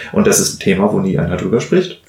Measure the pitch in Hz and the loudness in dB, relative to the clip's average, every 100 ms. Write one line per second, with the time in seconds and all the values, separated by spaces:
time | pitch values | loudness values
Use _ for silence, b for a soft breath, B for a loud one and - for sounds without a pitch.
0 | B - 104 92 95 - 98 92 104 98 | B 0 2 2 0 -2 -2 2 2 2
1 | 95 - 85 90 92 117 - 180 175 - | 0 0 -2 -2 0 -2 2 0 0 -8